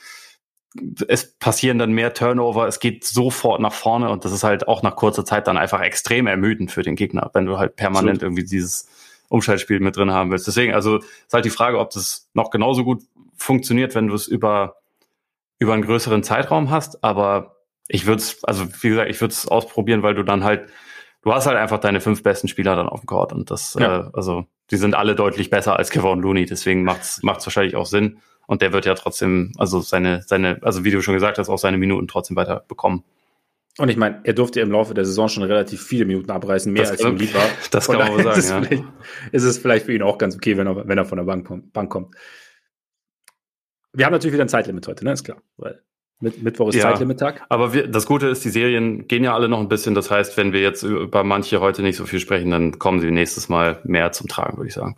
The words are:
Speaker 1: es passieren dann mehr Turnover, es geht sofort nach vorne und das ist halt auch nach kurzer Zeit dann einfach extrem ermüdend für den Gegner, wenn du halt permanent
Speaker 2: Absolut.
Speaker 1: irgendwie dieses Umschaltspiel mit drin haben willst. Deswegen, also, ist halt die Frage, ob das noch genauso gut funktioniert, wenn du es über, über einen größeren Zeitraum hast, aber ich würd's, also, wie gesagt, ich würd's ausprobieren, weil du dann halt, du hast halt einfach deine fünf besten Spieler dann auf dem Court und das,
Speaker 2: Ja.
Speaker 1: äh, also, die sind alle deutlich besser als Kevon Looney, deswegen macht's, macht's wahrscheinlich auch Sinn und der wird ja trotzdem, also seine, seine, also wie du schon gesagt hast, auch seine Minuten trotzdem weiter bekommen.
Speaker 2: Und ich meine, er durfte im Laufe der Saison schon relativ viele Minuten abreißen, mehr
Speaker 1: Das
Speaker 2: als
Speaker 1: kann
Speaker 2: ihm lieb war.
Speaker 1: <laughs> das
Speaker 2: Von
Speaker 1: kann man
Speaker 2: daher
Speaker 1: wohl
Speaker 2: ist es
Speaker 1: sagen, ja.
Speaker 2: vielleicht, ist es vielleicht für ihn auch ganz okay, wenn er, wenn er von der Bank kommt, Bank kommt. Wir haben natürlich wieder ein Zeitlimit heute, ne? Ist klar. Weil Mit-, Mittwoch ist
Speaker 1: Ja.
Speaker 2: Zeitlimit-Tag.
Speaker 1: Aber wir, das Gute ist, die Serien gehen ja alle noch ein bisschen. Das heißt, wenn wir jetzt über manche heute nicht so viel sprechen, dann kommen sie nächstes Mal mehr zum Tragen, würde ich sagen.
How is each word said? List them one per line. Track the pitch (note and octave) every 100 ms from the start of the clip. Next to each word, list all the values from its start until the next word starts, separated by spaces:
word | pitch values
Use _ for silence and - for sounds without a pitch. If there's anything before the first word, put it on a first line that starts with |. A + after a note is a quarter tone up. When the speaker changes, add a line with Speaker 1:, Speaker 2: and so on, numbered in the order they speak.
| - - - _ _ _ _ - F2+ - G#2
Speaker 1:
es | - - -
passieren | A#2+ A2+ C3 A#2+
dann | A2+
mehr | A2+ A#2
Turnover, | - A#2+ B2 A#2+ A2 A2+
es | -
geht | A#2+ A2
sofort | - A#2 B2 B2 A#2 -
nach | G#2+
vorne | - A2+ A#2 A#2
und | G2+
das | F#2
ist | G2
halt | G#2+ G2+ -
auch | A#2
nach | G2+ -
kurzer | G#2+ G#2 G2+
Zeit | G#2+ G2
dann | F#2
einfach | F2 G2
extrem | - - - A#2 A#2
ermüdend | F#2+ G2+ A2 F2+
für | -
den | F2 D#2
Gegner, | G2 - -
wenn | F#2+
du | F#2+ F#2+
halt | G2 -
permanent | G2 F#2+ G#2 F#2+
Speaker 2:
Absolut. |
Speaker 1:
irgendwie | F#2 F2+
dieses | F#2 F#2+ F2+ - - _ - - -
Umschaltspiel | A#2 A2 G2 - G2+
mit | G2 F#2+
drin | G2
haben | F#2+ F#2
willst. | F#2 G2
Deswegen, | A2+ A#2+
also, | G#2 G#2 G#2+
ist | - - _
halt | A#2+
die | A#2
Frage, | - A#2+ A#2
ob | A2
das | G2 - - _
noch | - A2
genauso | A2 A#2 B2+
gut | B2 A#2+ - _ _ -
funktioniert, | - C3 - A#2+ B2+ A2+
wenn | A2
du |
es | G2+ -
über, | A#2+ G#2+ G#2 F#2+ - _ _ _ _ _ _ _ -
über | A2
einen | A2
größeren | G2 A#2 A#2 G#2+
Zeitraum | - A2+ C#3 D#3+ C#3
hast, | D#3 - -
aber | A2 G2 G2+ G2+ - _ _ _ -
ich | G2 G2
würd's, | A2 - -
also, | - G2 F2+ -
wie | A#2
gesagt, | A2 G#2
ich | -
würd's | A2+ - -
ausprobieren, | A2+ A2+ - G#2+ A2
weil | G#2
du | G2+
dann | F#2+ G2
halt, | G2+ G#2 - - - - - _
du | A2
hast | B2+ C#3
halt | A#2+
einfach | G#2+ G#2+
deine | G#2 G2
fünf | A2 G#2
besten | G#2 G2 -
Spieler | - G2 F2
dann | -
auf | -
dem | -
Court | F#2+ -
und | - -
das, | - - -
Speaker 2:
Ja. | - F2+ -
Speaker 1:
äh, |
also, | - F#2 F2 F2 _ -
die | G2
sind | G2+
alle | G2+ G#2 G2+
deutlich | G2+ G2+ F#2
besser | G2+ G#2 F#2+
als | F2+
Kevon | - F#2 F2+
Looney, | F#2+ F#2+
deswegen | F2 F#2 F#2+ F#2
macht's, | F#2 F2+ - -
macht's | G2+ F#2 -
wahrscheinlich | - G2
auch | - F2
Sinn | G2+ G#2+ - _ _ -
und | F#2+
der | F#2+
wird | F#2+ F#2+
ja |
trotzdem, | F#2 - - F#2+ F#2 F2+ -
also | G2 F#2
seine, | - F#2 F2+ F2
seine, | - F#2+ F#2 F2
also | - F#2
wie | G2
du | G2
schon | F#2
gesagt | F#2+ G#2 G#2
hast, | G2
auch | G2
seine | G2 F#2+
Minuten | F#2+ F#2+ F#2
trotzdem | G2 - F#2
weiter | F#2 F2+ -
bekommen. | - G2+ F2+ - _ _ _ _ _ _ -
Speaker 2:
Und | C3+
ich | A2+
meine, | G#2+ G#2
er | -
durfte | G#2+ A#2+ A#2+
im | G#2+
Laufe | G#2 A2
der | G#2
Saison | F#2+ F#2+ A2
schon | G#2
relativ | F#2+ G#2 G2 G2
viele | - B2 F#2+
Minuten | F#2+ F#2+
abreißen, | F#2+ G2 F#2+ G#2
mehr | G2+
Speaker 1:
Das | G#2
Speaker 2:
als | G2
Speaker 1:
kann | A#2
Speaker 2:
ihm | F#2+
lieb | G#2
war. | G2 G#2+ -
Speaker 1:
<laughs> | -
das | G#2 -
Speaker 2:
Von | A2+
Speaker 1:
kann | G#2+
man | G#2
Speaker 2:
daher |
Speaker 1:
wohl | A2+
Speaker 2:
ist | G#2
es | F2+
Speaker 1:
sagen, | F#2+
ja. | -
Speaker 2:
vielleicht, | C#3 - - - - B2
ist | C3+
es | B2 A#2+
vielleicht | B2+ A2+ A#2+
für |
ihn | A2+
auch | G2+ G2+
ganz | G2+
okay, | F#2+ A2+ G2
wenn | G2
er, | F#2+ G2+
wenn | G2
er |
von | F#2 F#2
der |
Bank | F2 F#2+ F2+
kommt, | F#2 -
Bank | A2 G2
kommt. | F#2+ F#2 - - - - _ _ _ _ _ _ _ _ _ _ _ _ _ _
Wir | C3 C#3
haben |
natürlich | E3+ D#3+
wieder | C#3+
ein | B2+
Zeitlimit | B2 G2+ F2+ -
heute, | -
ne? | A#2
Ist | C3+
klar. | - - _ -
Weil | - - _ _ _ -
Mit-, | A2+ -
Mittwoch | A2+ A2+ G#2+
ist | A2+
Speaker 1:
Ja. |
Speaker 2:
Zeitlimit-Tag. | A2+ G#2 C3 C3 C#3+ C#3+ -
Speaker 1:
Aber | A#2 A#2+
wir, | C3 -
das | A2 -
Gute | D3 C3+
ist, | B2+ A2+
die |
Serien | G#2 B2 A#2 A2+ A2 -
gehen | A#2+
ja | B2+
alle | A#2 A#2
noch | A#2
ein | G2+
bisschen. | G#2+ A2+
Das | G2+ F#2+
heißt, | G2+ G2+ -
wenn | G2
wir | G2
jetzt | G2 F#2+
über | G2+ F#2+ F#2 G#2
manche | G2 G2+ G2+ G2
heute | G2 F#2
nicht | G2 F2+
so | F2
viel | F#2
sprechen, | - G2 F2+
dann | E2+ E2 -
kommen | F#2+ F2+
sie | E2
nächstes | E2+ E2+ - -
Mal | E2+ E2+ E2
mehr | - E2+ E2+
zum | - -
Tragen, | - - -
würde | -
ich |
sagen. | - G2